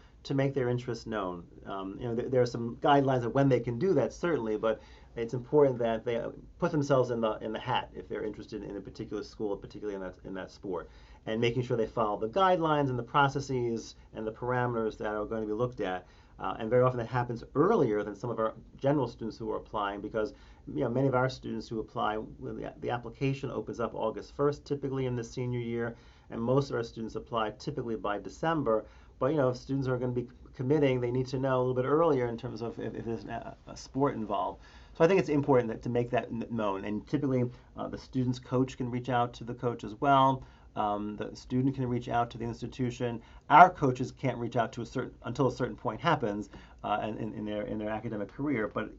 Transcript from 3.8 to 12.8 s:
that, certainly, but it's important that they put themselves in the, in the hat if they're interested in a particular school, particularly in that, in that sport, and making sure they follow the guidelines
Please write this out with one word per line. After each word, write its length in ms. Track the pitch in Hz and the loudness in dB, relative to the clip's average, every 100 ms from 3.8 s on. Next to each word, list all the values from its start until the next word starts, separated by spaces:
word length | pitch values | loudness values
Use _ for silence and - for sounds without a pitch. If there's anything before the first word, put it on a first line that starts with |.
| 190 | 2
that, 180 | 143 113 | 2 2
certainly, 460 | - 175 139 110 107 | -2 0 0 0 0
but 240 | 110 110 - - - 120 | 0 -2 -6 -20 -16 -8
it's 160 | 117 | -4
important 460 | 127 - 151 139 120 | -4 2 6 6 6
that 260 | 117 113 123 | 0 0 -2
they 160 | 117 - - - - | -4 -4 -10 -18 -4
put 120 | 175 | 0
themselves 380 | 151 139 135 120 | 0 4 4 4
in 120 | 117 | 2
the, 160 | 110 104 | 0 0
in 100 | 110 | -4
the 80 | 110 | -6
hat 300 | 123 107 - - | -2 -2 -4 -12
if 120 | - | -8
they're 160 | 107 | -6
interested 400 | 104 104 101 107 | -6 -8 -10 -10
in 140 | 101 101 | -8 -10
a 40 | |
particular 420 | 95 - 113 107 | -12 -12 -8 -6
school, 340 | 104 - 107 98 | -8 -6 -4 -4
particularly 380 | - 104 104 98 | -8 -10 -8 -6
in 60 | |
that, 120 | 92 90 98 | -8 -10 -10
in 80 | 95 | -10
that 160 | 92 | -10
sport, 380 | - 98 85 - - - - - | -12 -6 -6 -8 -18 -20 -14 -4
and 160 | 110 | 0
making 220 | 120 123 | 0 0
sure 120 | 123 117 | -2 0
they 120 | 110 | 0
follow 320 | 120 107 101 | 0 0 0
the 100 | 110 | -2
guidelines 600 | 196 190 180 160 147 | 4 4 4 4 2